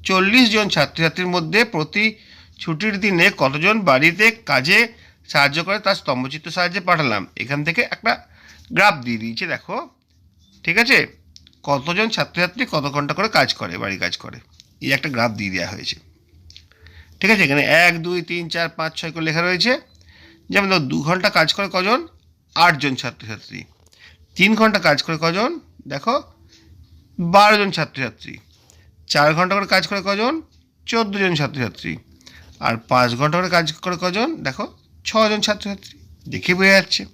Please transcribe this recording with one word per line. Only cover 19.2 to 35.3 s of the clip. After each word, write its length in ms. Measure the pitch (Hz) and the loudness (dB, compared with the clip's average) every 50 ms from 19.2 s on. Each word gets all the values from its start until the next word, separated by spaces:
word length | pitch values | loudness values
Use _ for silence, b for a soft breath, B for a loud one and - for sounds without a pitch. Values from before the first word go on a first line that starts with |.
| 160 160 | -4 -2
লেখা 120 | 151 165 170 | 0 0 0
রয়েছে। 280 | 180 185 175 180 233 254 311 - _ _ b b b b b b b b b b - | 0 0 2 2 0 0 0 -4 _ _ b b b b b b b b b b 0
যেমন 180 | - 196 202 190 | 0 0 2 4
ধরো, 120 | 190 175 143 127 | 2 2 2 0
দু 60 | 147 160 143 | -4 -4 0
ঘন্টা 220 | 156 180 185 185 208 - | 0 0 0 0 2 2
কাজ 100 | 180 160 151 - | 2 2 2 0
করে 120 | - 196 190 - | -2 -4 -2 -2
কজন? 260 | 185 180 202 233 302 339 - _ _ _ _ _ _ _ _ _ | -2 0 2 0 0 -2 -8 _ _ _ _ _ _ _ _ _
আটজন 380 | - 170 175 165 135 139 139 131 123 | 4 6 6 6 2 -2 -2 -2 -4
ছাত্রছাত্রী। 580 | - 120 - _ - 107 110 101 - - 104 95 - _ _ _ _ _ b b b b b b - _ _ | -6 -10 -10 _ -14 -14 -14 -14 -14 -16 -16 -16 -16 _ _ _ _ _ b b b b b b -20 _ _
তিন 140 | - 185 202 220 | 2 2 2 4
ঘন্টা 240 | 208 220 220 208 196 165 | 4 4 2 2 2 2
কাজ 100 | 160 147 143 - | 2 2 2 0
করে 120 | - 160 151 160 | -4 -6 -2 -2
কজন? 240 | 165 170 196 226 277 339 294 _ _ _ - - - 139 | -2 0 0 -2 -2 -4 -8 _ _ _ -20 -14 -10 -10
দেখো, 220 | 139 - 226 254 302 - - _ _ b b b b b b b b - _ - - _ _ _ - | -6 -2 -2 -2 -2 -4 -8 _ _ b b b b b b b b -20 _ -20 -20 _ _ _ -6
বারো 360 | 170 170 180 196 208 208 214 208 | -4 4 6 6 8 8 6 4
জন 80 | 202 196 | 2 -2
ছাত্রছাত্রী। 640 | - 170 151 - - 135 131 113 - _ - - 107 107 _ _ b b b b b b b b b _ _ - - | -2 -4 -6 -6 -4 -8 -8 -8 -8 _ -20 -20 -20 -20 _ _ b b b b b b b b b _ _ -6 0
চার 160 | 151 147 151 156 | 2 2 2 4
ঘন্টা 160 | 160 185 180 196 | 2 0 0 0
করে 100 | 202 202 | -2 -2
কাজ 160 | 175 196 190 165 - | 0 0 -2 0 -2
করে 120 | 202 196 180 196 | -6 -6 -4 -4
কজন? 240 | 202 202 220 247 320 330 - _ _ _ _ _ _ _ _ | -4 -2 -2 -2 -2 -4 -8 _ _ _ _ _ _ _ _
চোদ্দ 260 | - 240 226 226 202 196 202 196 | -4 -2 -2 -2 -2 -2 -2 0
জন 100 | 185 170 147 | 0 0 0
ছাত্রছাত্রী। 520 | 147 123 - 131 123 101 - - - - 78 - _ _ - B B B B B B B B B - | -2 -2 -2 -4 -6 -6 -6 -10 -10 -10 -10 -10 _ _ -20 B B B B B B B B B -2
আর 80 | - 113 113 - - | -2 -2 -2 -2 0
পাঁচ 180 | 131 123 123 120 120 120 | 2 2 2 2 2 0
ঘন্টা 160 | 143 151 156 175 | 0 0 0 0
করে 100 | 185 175 175 | -2 2 2
কাজ 80 | 175 165 156 160 - - | 2 0 0 -6 -8 -8
করে 120 | 185 180 170 180 | -8 -6 -4 -4
কজন? 220 | 180 175 208 240 320 330 262 - | -4 -2 -2 -2 -2 -4 -6 -6
দেখো, 200 | 135 131 - 208 - - _ _ _ _ - _ | -8 -6 -6 -10 -10 -12 _ _ _ _ -14 _
ছজন 340 | - - 220 220 214 | -2 0 2 2 2